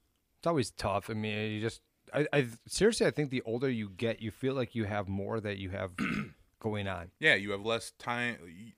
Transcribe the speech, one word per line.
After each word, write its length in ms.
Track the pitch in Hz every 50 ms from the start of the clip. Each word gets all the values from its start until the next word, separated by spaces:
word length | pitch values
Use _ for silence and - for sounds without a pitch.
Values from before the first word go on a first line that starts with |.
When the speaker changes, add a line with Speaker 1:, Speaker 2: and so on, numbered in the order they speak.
| _ _ _ _ _ _ _ _
Speaker 1:
It's 80 | -
always 240 | 170 170 147 107 -
tough. 400 | - - - 104 98 101 - -
I 40 | 113
mean, 380 | 107 107 107 104 107 107 107 107
you 80 | 107
just, 220 | 110 113 - - _ _ _ _ _ - -
I, 140 | 139 151 - -
I 140 | 147 131 117 113 - -
seriously, 400 | - - - 185 226 220 - 226
I 40 | 160
think 200 | - - 151 131
the 120 | 127 123 -
older 280 | 113 113 123 131 135
you 180 | 123 113 107 98
get, 300 | 95 90 117 113 107 - 113
you 80 | 107
feel 240 | - - - 131 131
like 200 | 139 120 - -
you 100 | 117 107
have 240 | 98 107 104 101 95
more 300 | 98 101 98 104 113 113
that 180 | 101 104 101 98
you 120 | 95 92
have 220 | 95 98 98 92 90 - - - - - -
<clears throat> 340 | - - - _ _ _ -
going 280 | - 110 107 104 98 98
on. 220 | 92 87 85 90 - -
Speaker 2:
Yeah, 140 | 147 156 131
you 160 | 98 101 101 101
have 120 | 98 101
less 280 | 113 113 113 - - - -
time. 400 | - 123 120 120 120 120 117 - 85
Y-, 300 | 87 82 90 113 117 -